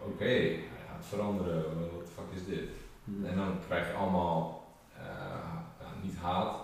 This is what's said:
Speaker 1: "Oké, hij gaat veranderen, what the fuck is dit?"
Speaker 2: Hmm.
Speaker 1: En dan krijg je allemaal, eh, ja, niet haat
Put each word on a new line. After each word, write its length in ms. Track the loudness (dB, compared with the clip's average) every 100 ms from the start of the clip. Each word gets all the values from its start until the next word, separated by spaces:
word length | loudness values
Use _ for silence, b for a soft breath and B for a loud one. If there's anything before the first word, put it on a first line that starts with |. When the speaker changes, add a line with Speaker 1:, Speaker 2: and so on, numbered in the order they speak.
| -4
Speaker 1:
"Oké, 180 | 0
hij 600 | 4 6 6 2 -4 -10 -10
gaat 180 | -10 -4
veranderen, 540 | 0 2 2 2 2
what 420 | 2 0 -2 -4 -8
the 60 |
fuck 160 | -10 -8 -6
is 60 | -2
dit?" 220 | -2 -2 -8 -12 -14
Speaker 2:
Hmm. 200 | -6 -2
Speaker 1:
En 120 | 0 2
dan 160 | 2 0 2
krijg 200 | 0 2
je 40 |
allemaal, 720 | 2 4 4 6 4 2 -4 -12 -20 -20 -14
eh, 80 | -10 -8 -6 -6 -4 -6 -8 -10
ja, 60 | -12 -6
niet 140 | -6 -2
haat 380 | 2 4 4 0